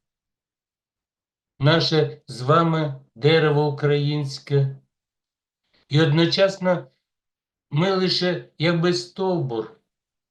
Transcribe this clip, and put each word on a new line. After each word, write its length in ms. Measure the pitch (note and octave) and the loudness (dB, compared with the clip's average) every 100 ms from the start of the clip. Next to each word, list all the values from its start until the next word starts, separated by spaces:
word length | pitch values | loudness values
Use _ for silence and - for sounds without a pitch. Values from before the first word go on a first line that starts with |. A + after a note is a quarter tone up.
| _ _ _ _ _ _ _ _ _ _ _ _ _ _ _ - | _ _ _ _ _ _ _ _ _ _ _ _ _ _ _ -2
наше 640 | C#3 E3 - D#3 C#3 - - | 2 2 2 0 0 -4 -16
з 140 | A2 | -6
вами 600 | B2+ D#3+ E3 D#3+ D3 - _ | 0 2 2 0 -4 -8 _
дерево 540 | - D3 D#3+ D3+ D3 D3+ | -2 2 2 2 2 0
українське. 1080 | C#3 D3 D3 C#3+ D3+ C#3 C3+ - C#3+ C3+ C3+ _ _ _ _ _ _ _ _ _ _ - | -2 -2 0 -2 -4 -6 -10 -2 0 0 -4 _ _ _ _ _ _ _ _ _ _ -2
І 120 | C#3+ | 2
одночасно 880 | D3+ D#3 E3+ F3+ G3 - F#3 E3+ - _ _ _ _ _ _ _ _ | 2 4 2 2 0 0 -2 -2 -4 _ _ _ _ _ _ _ _
ми 240 | C#3+ F#3+ | -2 0
лише, 580 | F#3+ F#3 - F3+ D#3 - - | 0 0 0 -2 -4 -8 -4
якби, 340 | D#3+ E3 F3 | -2 0 0
стовбур 880 | F3 - - F#3+ F3 C3 A2+ A2 - _ _ _ _ _ | -2 -6 -6 -4 -2 -4 -6 -8 -14 _ _ _ _ _